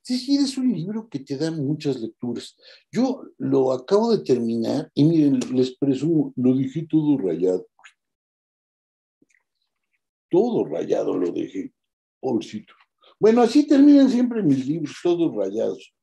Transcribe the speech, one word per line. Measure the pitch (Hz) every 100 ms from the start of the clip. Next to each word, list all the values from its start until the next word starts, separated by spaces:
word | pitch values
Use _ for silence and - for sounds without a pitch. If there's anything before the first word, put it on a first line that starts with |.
Es | - 247
decir, | - 277
es | 269 -
un | 254
libro | 175 180 220 -
que | 139
te | 135 139
da | 160
muchas | 160 135 156 147 127
lecturas. | 113 _ 120 107 - _ - - _
Yo | 175 262 - - _
lo | 135 135 131
acabo | 131 - 202 233
de | 214
terminar | - 120 117 117 113 127 -
y | -
miren, | 147 165 147 131 117
les | 127 127 -
presumo, | 139 131 151 160 135
lo | - 127
dejé | 131 131 160 151
todo | 160 147 139
rayado. | 95 82 92 92 - _ - _ _ _ _ _ _ _ _ _ _ _ _ _ _ _ _ _ _ _ _ _ _ _ _
Todo | 170 240 185
rayado | - 87 - 95 95
lo | 92 87
dejé, | 82 80 98 85 _ _ _ _ _
pobrecito. | 131 113 - 107 - _ _ _ _ _
Bueno, | 208 240
así | 226 294 294
terminan | 277 294 285 269
siempre | 240 240 226
mis | 170 135
libros, | 127 165 143 -
todos | 175 170 160
rayados. | 107 98 107 104 95 - _